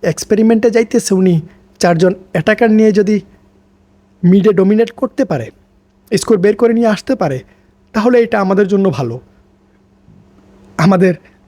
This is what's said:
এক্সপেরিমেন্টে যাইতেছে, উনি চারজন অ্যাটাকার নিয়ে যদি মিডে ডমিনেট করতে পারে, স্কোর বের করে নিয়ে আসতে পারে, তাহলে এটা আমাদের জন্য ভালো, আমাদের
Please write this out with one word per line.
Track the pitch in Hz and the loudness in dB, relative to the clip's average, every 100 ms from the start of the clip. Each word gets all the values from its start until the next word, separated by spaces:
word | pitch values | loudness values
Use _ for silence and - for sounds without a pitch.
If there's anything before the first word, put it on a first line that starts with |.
এক্সপেরিমেন্টে | 196 156 - 214 220 226 233 226 | -6 -6 -2 0 2 2 2 0
যাইতেছে, | 220 240 - 190 | 0 -2 -2 0
উনি | 185 170 - - _ _ | 2 0 -4 -20 _ _
চারজন | 175 170 185 185 - | -2 2 0 -2 -8
অ্যাটাকার | 180 160 214 233 214 | -4 -2 0 2 4
নিয়ে | 220 208 | 2 2
যদি | 202 208 - _ _ _ _ _ _ _ _ _ | 0 -2 -4 _ _ _ _ _ _ _ _ _
মিডে | 175 190 190 190 | 2 2 2 2
ডমিনেট | 190 214 226 - | 0 0 -2 -4
করতে | 262 - 277 | -10 -4 -4
পারে, | 147 110 _ _ _ _ _ _ 208 | -4 -8 _ _ _ _ _ _ -6
স্কোর | - 214 | 0 0
বের | 196 208 | 2 0
করে | 233 233 | 0 0
নিয়ে | 233 | 0
আসতে | 202 - 262 | -2 -4 -4
পারে, | 170 131 - _ _ _ _ | -4 -6 -12 _ _ _ _
তাহলে | 220 220 247 | -2 0 2
এটা | 233 226 | 0 -2
আমাদের | 190 196 202 | -2 0 0
জন্য | 196 196 131 | 0 0 -2
ভালো, | 123 120 - _ _ _ _ _ _ _ _ - _ _ _ _ _ - | -6 -8 -16 _ _ _ _ _ _ _ _ -20 _ _ _ _ _ -2
আমাদের | 160 190 185 170 _ _ | 0 2 0 -2 _ _